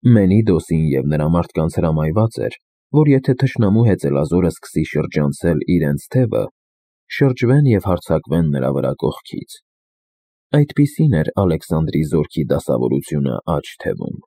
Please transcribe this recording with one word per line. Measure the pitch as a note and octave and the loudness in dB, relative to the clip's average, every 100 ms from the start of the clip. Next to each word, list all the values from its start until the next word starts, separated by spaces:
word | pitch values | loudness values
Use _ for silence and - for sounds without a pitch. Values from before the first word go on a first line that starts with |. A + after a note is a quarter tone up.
Մենիդոսին | B2+ A#2 F#2+ G2+ A2 E2+ - E2 D#2 | 6 4 6 4 2 0 0 -2 0
և | C2+ C2 | 0 0
նրա | D2+ D2+ | 0 0
մարդկանց | E2+ E2+ - D#2+ - | 0 -2 -2 -2 0
հրամայված | E2 D#2 D#2 F#2+ A2+ - | -2 0 -2 0 -2 -2
էր, | - - _ _ _ | -6 -8 _ _ _
որ | C#3+ D3+ | 0 2
եթե | C3+ C3 | 2 2
թշնամու | B2+ C3 - G#2+ G#2+ | 0 -2 0 2 4
հեծելազորը | A#2 F#2 C#2+ C#2 D2+ F2 F2+ | 2 2 0 -2 0 0 0
սկսի | - - - | -4 -8 -4
շրջանցել | D#2 D2+ D#2 D#2 D2 C#2+ E2+ D2+ - | -4 -4 -4 -2 -2 0 -2 -2 0
իրենց | F2 D2+ C#2+ - | 0 0 -2 -2
թևը, | C3 A#2+ G#2 G#1 _ _ _ _ _ _ | 0 0 -2 -6 _ _ _ _ _ _
շրջվեն | - C#3 B2 A#2+ C#3 C#3+ | 0 0 2 2 4 4
և | G#2 G2 | 2 2
հարձակվեն | F2+ - D#2+ - E2+ E2 | -2 0 -4 0 0 0
նրա | C#2 C2 | 0 -2
վրա | C#2 B1+ | -2 -2
կողքից։ | C2+ B1+ - - - - - _ _ _ _ _ _ _ _ _ | -2 -4 -4 -12 -12 -12 -20 _ _ _ _ _ _ _ _ _
Այդպիսին | D3 D3 - C#3+ - D#3+ | 0 0 2 0 2 2
էր | F#2+ D2+ | 2 0
Ալեքսանդրի | - G2 D#2 - D#2+ D#2+ D2 | 0 0 0 -2 -2 0 -2
զորքի | D2+ D#2+ - - | 0 -2 -2 -4
դասավորությունը | D2 D2 - B1+ B1 C2+ - D2+ C#2 A1+ - | -2 -2 -2 -2 0 -2 -2 -4 -4 -4 -4
աջ | D#2 - - | -4 -4 -10
թևում։ | - G1+ G1+ - | -8 -6 -8 -12